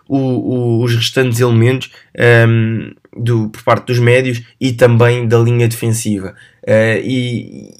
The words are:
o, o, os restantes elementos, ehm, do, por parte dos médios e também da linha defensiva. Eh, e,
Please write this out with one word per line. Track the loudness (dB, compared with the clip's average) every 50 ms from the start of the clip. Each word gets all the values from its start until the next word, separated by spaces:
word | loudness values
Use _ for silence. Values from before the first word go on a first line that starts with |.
| _
o, | -4 -2
o, | -2 -2 0 -2 -2 -2 -4 -4 -2 0 0 0 0 0
os | 0 -2
restantes | -2 -2 -2 -2 -2 -2 0 0 0
elementos, | 0 2 2 2 2 2 2 0 -4 -10 -16 -20 _ _ -6
ehm, | 0 2 4 4 6 4 4 4 2 0 -2 -2 -6 -8 -10 -14 _ _ _ -12
do, | -8 -4 -2 -2 -2 -2 -4
por | -8 -6 -2
parte | 0 0 0 0
dos | -2 -2 0
médios | 2 4 4 2 2 0 -4 -8 -10 _ _ -6
e | -4 -4 0
também | 2 2 4 4 4 4 2 2 0 -2
da | 0 2 2
linha | 2 2 2 2 0
defensiva. | 0 -2 -2 -4 -4 -2 -2 -2 -4 -4 -4 -6 -10 -14 -18 -20 _ _ _ -4
Eh, | 0 0 2 2 2 0 -2 -4
e, | -4 -4 -4 -4 -4 -6 -8 -8 -10 -16 -18 -20 -20 -20 _